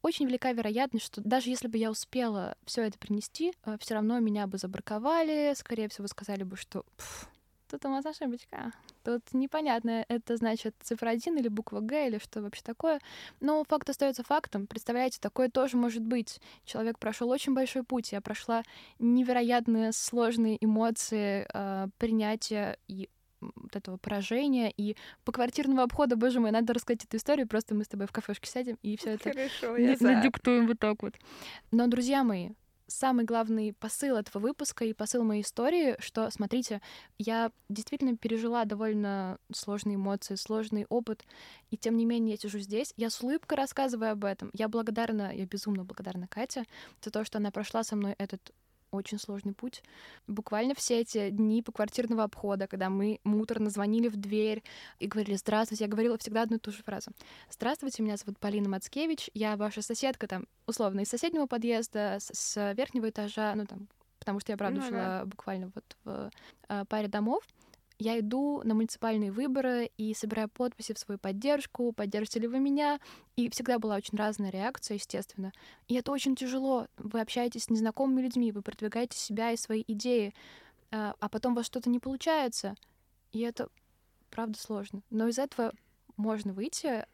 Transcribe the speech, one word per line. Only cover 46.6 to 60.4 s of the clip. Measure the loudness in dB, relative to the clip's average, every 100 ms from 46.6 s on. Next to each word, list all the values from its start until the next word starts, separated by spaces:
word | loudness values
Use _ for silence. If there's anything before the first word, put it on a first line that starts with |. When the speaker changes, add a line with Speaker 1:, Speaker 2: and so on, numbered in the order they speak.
| -8 -14 -20 -14
Speaker 1:
за | -6
то, | -4
что | -4 -2
она | -2
прошла | -4 -4 -4
со | -2 -2
мной | -2 -2
этот | -6 -8 -14 _ _ _ _
очень | -8 -6 -8
сложный | -6 -6 -6
путь. | -6 -8 -10 -20 -20 -20 -18 -8
Буквально | -6 -2 0 0
все | 0 2 2
эти | 2 0 0
дни | 2 4 4
поквартирного | 0 -2 0 0 0 2
обхода, | 0 -2 -2 -2 -2
когда | -2 0
мы | 2 0 0
муторно | 2 2 2 0 0
звонили | 0 2 4 2
в |
дверь | 0 -2 2 2 0 -8 -18 -20 -8
и | -4
говорили: | -2 0
«Здравствуйте», | 0 2 2 2 0
я | 0
говорила | 2 2 2
всегда | 0 0
одну | 2
и | 0
ту | -2
же | -10
фразу: | -8 -8 -10 -16 -20 -20 -20
«Здравствуйте, | -4 -2 -2 -4 -2
меня | -2
зовут | -2 -6 -6
Полина | -2 0 0
Мацкевич, | -2 -4 -2 -2 -2 -6
я | -2 -2 0
ваша | -2 -4
соседка, | -6 -2 -2 -2 -6
там, | -6